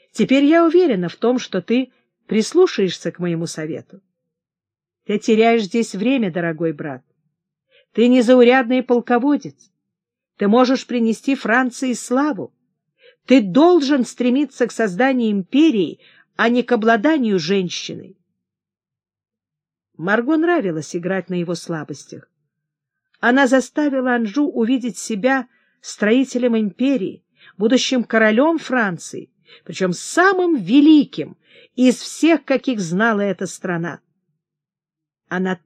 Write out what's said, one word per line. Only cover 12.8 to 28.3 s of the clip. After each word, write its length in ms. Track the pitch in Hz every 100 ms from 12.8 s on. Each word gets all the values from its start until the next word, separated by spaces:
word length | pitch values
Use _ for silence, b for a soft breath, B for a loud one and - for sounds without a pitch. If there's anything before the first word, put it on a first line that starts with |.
| _ b b _ -
Ты 160 | 262
должен 640 | 202 175 339 349 269 285 226
стремиться 600 | - 247 254 294 - 233
к 40 |
созданию 600 | - 226 175 262 254 220
империи, 680 | 202 180 269 320 226 160 - b b _ -
а 140 | 226
не 140 | 247
к 80 | 240
обладанию 680 | 240 220 226 285 320 226 190
женщиной». 760 | 156 196 175 - - - - _ _ _ _ _ _ _ _ _ _ _ _ _ _ _ _ _ _ -
Марго 400 | 170 220 240 320
нравилось 580 | 330 349 196 160 - 180
играть 340 | 175 190 180
на 60 | 180
его 180 | 170
слабостях. 760 | 170 - 165 143 147 - - - _ _ _ _ _ _ _ _ _
Она 260 | 226 254 262
заставила 720 | 262 247 - 294 262 254 240
Анжу 300 | 220 240 285
увидеть 520 | 247 226 262 240 -
себя 500 | - 220 247 269 254 _ _ _
строителем 760 | - - 208 247 262 247 247 226
империи, 680 | 214 - 262 269 190 - _ b b -
будущим 460 | 214 254 - 254
королём 540 | - 226 214